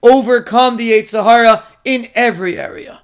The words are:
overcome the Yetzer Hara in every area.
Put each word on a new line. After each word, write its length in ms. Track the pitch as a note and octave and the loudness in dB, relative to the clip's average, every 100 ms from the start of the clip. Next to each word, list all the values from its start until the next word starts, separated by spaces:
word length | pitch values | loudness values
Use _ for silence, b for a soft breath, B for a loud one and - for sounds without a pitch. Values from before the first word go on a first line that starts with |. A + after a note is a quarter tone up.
overcome 720 | A#3 C4+ A3+ B3 - A3+ B3+ A#3 | 4 4 2 -2 0 0 0 -2
the 160 | A#3 | 0
Yetzer 320 | A3 A3 A3 | 0 0 -4
Hara 400 | G#3 A#3 A3+ A3 b b - | 2 4 4 2 b b -6
in 240 | C4 A#3 | -6 -6
every 460 | A#3+ A#3+ F3 F#3 F3 | -2 -2 -2 -8 -8
area. 420 | - - - A3+ | -10 -14 -20 -20